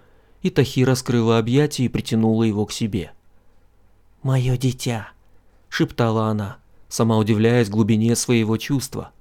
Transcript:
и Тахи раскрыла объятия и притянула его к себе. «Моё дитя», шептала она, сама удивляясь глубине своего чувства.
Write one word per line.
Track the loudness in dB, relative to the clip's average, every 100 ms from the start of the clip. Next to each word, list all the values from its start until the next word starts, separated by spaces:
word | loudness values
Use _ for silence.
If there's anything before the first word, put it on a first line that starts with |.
| _ -20 _ _
и | -4
Тахи | 0 0 2
раскрыла | 2 0 0 0 2 2
объятия | 2 2 0 0 -4
и |
притянула | -4 -2 0 2 2
его | 0 0 -4
к |
себе. | -4 -4 -4 -8 -14 _ -20 _ _ _ _ _ _ _ _
«Моё | -2 0 0 0
дитя», | -2 -2 -4 -6 -8 -20 _ -20 _ _ -8
шептала | -2 -2 0 0 0 0
она, | -2 -6 -12 _ -20 -8
сама | -2 2 2
удивляясь | 2 2 4 2 2
глубине | 0 2 2 2 0
своего | 0 0 0 -2
чувства. | -4 -6 -6 -10 -12 -18